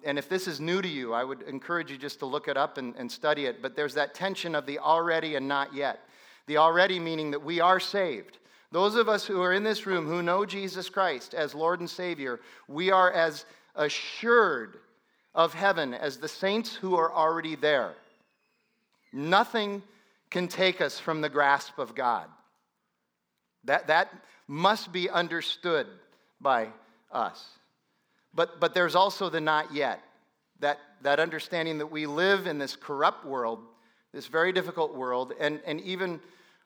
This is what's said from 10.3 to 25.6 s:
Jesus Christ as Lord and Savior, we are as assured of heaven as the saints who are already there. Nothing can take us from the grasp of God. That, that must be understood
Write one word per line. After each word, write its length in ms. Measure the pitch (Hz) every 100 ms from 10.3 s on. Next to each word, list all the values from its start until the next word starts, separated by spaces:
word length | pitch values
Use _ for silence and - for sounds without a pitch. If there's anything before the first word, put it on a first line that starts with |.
| 185 208
Jesus 420 | 196 196 175 180
Christ 460 | 202 185 131 -
as 200 | 165 147
Lord 280 | 143 165 175
and 80 | 175
Savior, 500 | - 180 156 135 120 - - -
we 200 | 143 185
are 220 | 185 180
as 340 | 180 165 147 - - _ -
assured 1000 | 147 - - - 226 240 196 131 107 - _ _ _ _ _ -
of 180 | 165
heaven 400 | 165 196 170 139
as 260 | 123 147 131
the 100 | 151
saints 440 | - 190 214 226
who 220 | - 190 180
are 160 | 165
already 440 | 165 160 165 160 151
there. 400 | 151 143 98 76 - _ _ _ _ _ _ _ _ _ _
Nothing 720 | 131 151 190 233 233 208 202 196 _ _ _ _
can 180 | 180 175
take 320 | - 185 180
us 180 | 147 -
from 220 | - 156
the 80 | 151
grasp 500 | 143 139 139 - -
of 160 | 120
God. 320 | 113 123 107 82 - _ _ _ _ _ _ _ _ _ _ _ _ 120
That, 220 | 151 143
that 260 | 160 190 - - _ -
must 460 | 143 190 214 -
be 160 | 180 180
understood 760 | 175 170 165 - -